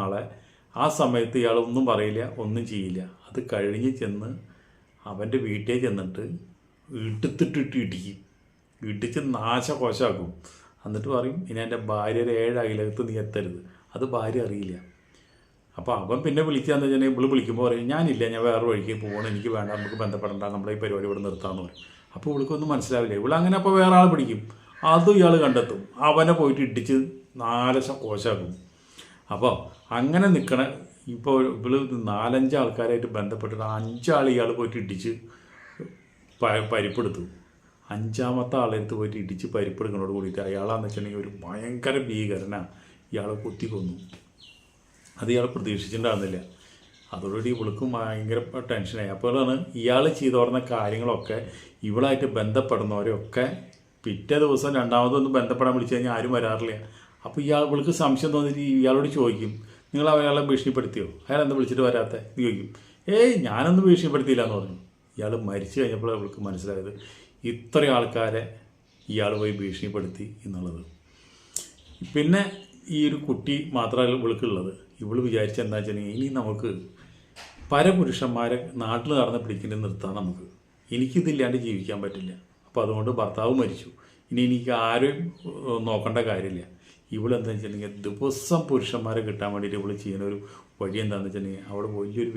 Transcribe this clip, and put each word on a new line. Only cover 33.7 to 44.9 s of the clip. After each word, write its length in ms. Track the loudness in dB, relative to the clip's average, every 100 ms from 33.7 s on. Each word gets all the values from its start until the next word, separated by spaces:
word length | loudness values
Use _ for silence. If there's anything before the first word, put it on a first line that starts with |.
| -4
അഞ്ചാൾ 480 | -6 -4 2 4 4
ഇയാൾ 160 | 4 2 0
പോയിട്ട് 180 | -4 -4
ഇടിച്ച് 280 | -6 -6 -6 -8 -10 -20 -20 -20 -20 -16 -16 -18 _ _ _ -2
പ-, 260 | 0 0 0
പരിപ്പെടുത്തു. 500 | 0 0 -2 -4 -4 -10 -14 _ _ _ _ -12 -6
അഞ്ചാമത്തെ 600 | -6 -2 -2 -2 0 0
ആളെടുത്ത് 340 | 0 0 -4 -4
പോയിട്ട് 180 | -4 -6
ഇടിച്ച് 240 | -8 -8 -4 -2
പരിപ്പെടുക്കണോട് 560 | -2 -4 -4 -4 -4 -4
കൂടിയിട്ട് 260 | -6 -6 -4
അയാളാന്ന് 380 | -4 -2 -2 -4
വെച്ചിട്ടുണ്ടെങ്കിൽ 340 | -6 -8 -8
ഒരു 80 | -10 -12
ഭയങ്കര 520 | -12 -10 -10 -6 -2 -2 -2
ഭീകരനാ, 520 | -4 -2 -4 -6 -8 -10 -16 -20 -20 _
ഇയാളെ 220 | -8 -6 -6
കുത്തിക്കൊന്നു. 520 | -8 -8 -8 -6 -6 -8 -14 -20 _ _ -20 -20 _ _ _